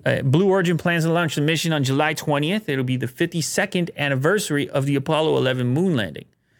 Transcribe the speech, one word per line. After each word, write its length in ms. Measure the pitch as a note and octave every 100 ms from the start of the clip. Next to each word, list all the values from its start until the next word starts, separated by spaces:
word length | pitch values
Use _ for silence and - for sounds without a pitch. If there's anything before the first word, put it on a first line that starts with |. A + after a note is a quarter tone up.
Uh, 180 | C3 B2+
Blue 260 | C3+ D3 G3
Origin 260 | F#3+ F3 E3+
plans 280 | F3 E3+
to 60 | E3
launch 240 | E3 E3 -
the 40 |
mission 320 | D3 E3 E3
on 120 | D#3
July 300 | C3 C#3 D3+
twentieth. 540 | D#3 - C#3+ D3+ G#3+ G#3+
It'll 160 | C3+
be 120 | B2+ B2+
the 100 | A#2+
fifty-second 840 | - E3+ E3+ - - G3+ F#3 E3+ -
anniversary 720 | C#3+ C3+ D3+ G#3 G3+ C#3+ -
of 180 | C#3+ C3+
the 100 | C#3
Apollo 400 | C3+ D#3 D#3+ C3+
eleven 300 | B2+ B2+ B2
moon 260 | C3+ F#3+ C#3
landing. 280 | F#2 C#2+ - _ _